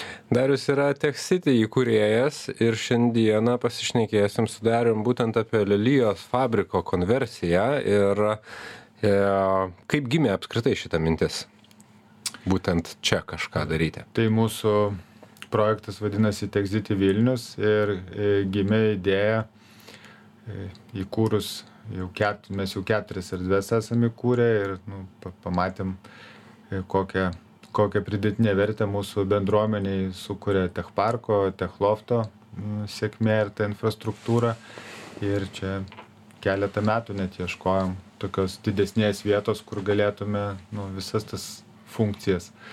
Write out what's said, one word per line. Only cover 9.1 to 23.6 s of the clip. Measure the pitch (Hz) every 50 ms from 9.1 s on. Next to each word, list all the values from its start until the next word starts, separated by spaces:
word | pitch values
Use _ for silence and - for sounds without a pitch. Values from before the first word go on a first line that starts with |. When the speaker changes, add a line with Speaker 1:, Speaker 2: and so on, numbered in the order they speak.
| 101 98 98 98 98 98 95 95 95 95 95 90 87 - -
Speaker 1:
kaip | - - 151 139 117 131
gimė | 165 147 110 95
apskritai | 90 - - - 113 117 135 104
šita | - - - 85 82
mintis | 80 80 82 80 85 76 - - - - _ - _ - - - - _ - - _ - - - - - - -
būtent | - 92 95 92 - 98 87 85 85 - - -
čia | - - 104 82 -
kažką | - - - - - - 78 78
daryti. | 76 78 78 80 78 - - - -
Speaker 2:
Tai | - - 113 110
mūsų | 107 110 113 107 - - - 107 104 104 104 104 101 90 - - - - - - - - -
projektas | - - 107 104 107 110 104 - - 95 -
vadinasi | 107 104 98 104 110 107 98 - 104
Tech | 95 - 101 101 95
City | 101 110 101 - 107
Vilnius | 95 98 95 95 107 117 127 131 120 117 - -
ir, | - 104 107 104 107 104 101 104 92 92 92
e, | - 104 104 101 101 101 98
gimė | 95 95 101 95 98 107 110 110 110
idėja, | 107 95 90 98 95 98 104 107 110 110 110
e, | - _ - - - - - - - - - - - - - - - - - - 110 101 98 95 95 90 - - - -
įkūrus | 98 95 - - 113 110 107 107 104 - - - - - - - - -
jau | 110 107 90 92 92
ket-, | - - 104 104 104 - - -
mes | 98 98 98 95 -
jau | 101
keturias | 95 - 110 104 98 - 95 95 92 - 95
erdves | 90 90 92 98 98